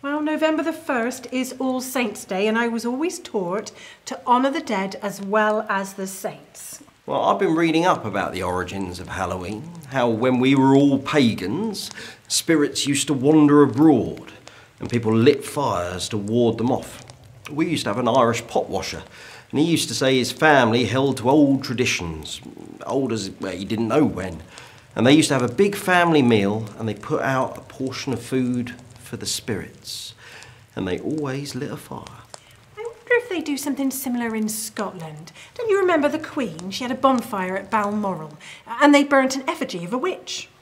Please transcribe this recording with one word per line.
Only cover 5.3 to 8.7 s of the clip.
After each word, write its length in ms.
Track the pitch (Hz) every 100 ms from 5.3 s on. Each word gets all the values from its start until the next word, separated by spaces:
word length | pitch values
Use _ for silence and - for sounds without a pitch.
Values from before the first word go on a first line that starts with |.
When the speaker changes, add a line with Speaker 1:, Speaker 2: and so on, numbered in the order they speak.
| 214 214 214 214
Speaker 1:
as 240 | 196 196
the 140 | - 190
saints. 760 | - - - - - - - - _ -
Speaker 2:
Well, 160 | 139
I've 180 | 113 196
been 160 | 190 160
reading 300 | 170 160 175
up 180 | 170
about 300 | 110 98 85
the 100 | 85
origins 560 | 90 90 90